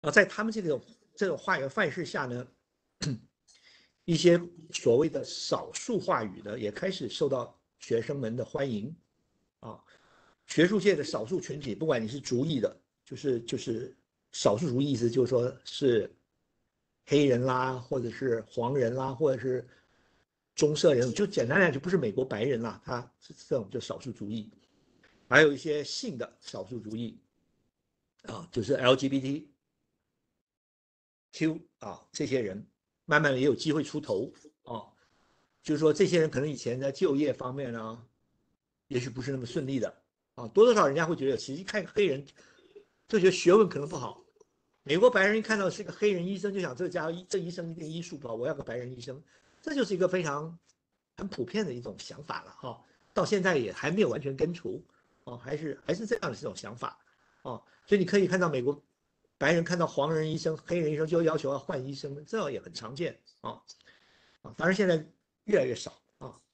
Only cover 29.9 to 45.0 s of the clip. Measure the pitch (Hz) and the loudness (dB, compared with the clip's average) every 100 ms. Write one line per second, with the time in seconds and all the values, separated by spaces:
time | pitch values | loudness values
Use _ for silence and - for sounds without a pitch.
29.9 | _ _ _ _ _ _ _ _ _ _ | _ _ _ _ _ _ _ _ _ _
30.9 | _ _ _ _ - 160 156 - _ 107 | _ _ _ _ -4 -2 -2 -12 _ -14
31.9 | 90 _ - 147 127 107 98 - _ _ | -14 _ -6 -2 -2 -2 -8 -14 _ _
32.9 | _ - 151 151 127 139 117 156 151 143 | _ 2 4 4 4 2 2 0 0 -2
33.9 | 151 143 101 143 - - _ - 113 - | -6 -2 -2 -4 -10 -20 _ -12 -12 -12
34.9 | _ _ _ _ _ _ _ - 147 156 | _ _ _ _ _ _ _ -4 4 4
35.9 | 151 190 175 156 - 151 131 - 123 139 | 6 4 4 2 0 -2 -4 -4 -2 -4
36.9 | 135 180 139 147 127 127 135 131 117 110 | 0 2 2 2 0 -4 -6 -6 -8 -10
37.9 | 117 - _ _ _ _ _ _ _ _ | -12 -18 _ _ _ _ _ _ _ _
38.9 | 127 123 120 123 135 120 175 135 135 98 | -4 -4 -6 -6 -6 -4 -4 -2 -2 -2
39.9 | - _ _ _ - 120 190 233 214 156 | -6 _ _ _ -14 -2 6 8 8 6
40.9 | 139 165 151 131 120 - 139 185 214 180 | 4 0 0 0 -2 -4 -10 -6 -6 -4
41.9 | - 196 139 139 _ - _ _ - _ | 2 2 0 -6 _ -20 _ _ -20 _
42.9 | _ _ 220 185 180 170 202 202 139 147 | _ _ 6 6 6 6 8 6 2 -6
43.9 | 156 120 - _ _ _ _ _ _ - | -8 -10 -12 _ _ _ _ _ _ 0
44.9 | 160 | 6